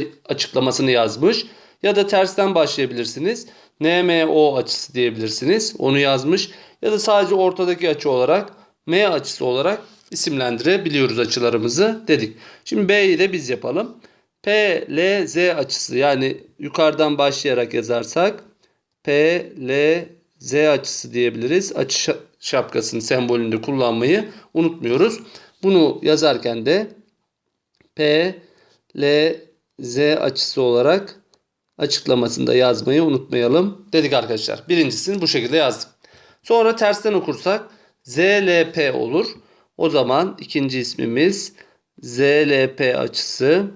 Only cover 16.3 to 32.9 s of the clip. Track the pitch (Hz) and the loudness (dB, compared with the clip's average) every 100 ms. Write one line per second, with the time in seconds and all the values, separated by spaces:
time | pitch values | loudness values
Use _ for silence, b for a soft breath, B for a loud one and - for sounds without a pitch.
16.3 | - - - 143 - 156 156 156 147 143 | -4 -12 -14 -8 0 2 2 0 2 0
17.3 | 139 143 123 117 117 113 117 113 165 190 | 0 -2 0 0 -2 -2 -4 -2 0 0
18.3 | 214 - _ _ _ _ _ - 143 156 | -2 -12 _ _ _ _ _ -2 2 2
19.3 | 175 - - 131 139 147 170 170 - _ | 0 -4 -10 -4 2 2 2 -2 -16 _
20.3 | _ 131 139 151 139 135 - 120 117 120 | _ -4 2 4 2 -2 -10 -6 -2 0
21.3 | 113 123 175 196 - 135 - - - - | 0 0 0 0 -4 -4 -2 -2 -4 -8
22.3 | _ - 135 120 120 110 117 110 127 123 | _ -4 -2 -2 -4 -4 -6 -2 0 0
23.3 | 120 113 110 113 139 123 113 131 196 220 | 0 0 -4 -4 -2 0 0 2 0 -2
24.3 | B B 165 165 165 117 127 220 226 B | B B -2 -2 -2 -2 2 2 0 B
25.3 | B B _ 190 185 151 - - 151 156 | B B _ 2 4 4 2 0 2 2
26.3 | 123 120 117 113 185 220 - _ _ _ | 0 -2 -4 0 0 0 -10 _ _ _
27.3 | _ _ _ _ _ _ - 151 151 180 | _ _ _ _ _ _ -2 2 2 2
28.3 | 180 b b b b _ - 143 147 160 | -4 b b b b _ -2 2 4 2
29.3 | 160 - _ _ - 127 123 147 160 - | 0 -10 _ _ -16 -6 0 2 2 0
30.3 | 139 - - 127 120 131 190 196 - _ | -2 -4 0 2 2 4 2 -2 -14 _
31.3 | _ _ _ _ - - - - 123 117 | _ _ _ _ -8 -4 -4 0 0 0
32.3 | 120 123 123 127 113 107 | -2 0 2 2 2 0